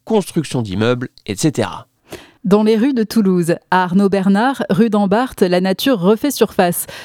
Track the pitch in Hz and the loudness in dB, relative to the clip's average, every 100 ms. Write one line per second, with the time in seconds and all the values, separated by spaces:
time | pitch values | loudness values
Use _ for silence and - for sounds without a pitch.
0 | - 220 - - - 131 107 95 113 123 | -2 -2 -2 -6 -4 -4 -4 -2 0 0
1 | 123 - - 95 160 147 95 82 - _ | -4 -12 -10 -2 -2 -2 -6 -6 -18 _
2 | - - - _ 190 202 214 220 262 254 | -20 -20 -20 _ 0 2 4 2 2 0
3 | 214 226 196 180 170 170 - 185 180 180 | -2 0 2 2 0 -2 0 -2 2 2
4 | 202 196 190 196 247 262 - 170 226 208 | 2 2 2 2 2 -2 -2 2 2 2
5 | 202 208 254 - 185 180 190 190 277 226 | 0 0 -2 0 0 2 0 0 0 0
6 | 175 220 294 - 214 - 175 170 - - | 2 2 0 0 -2 2 0 0 -8 -14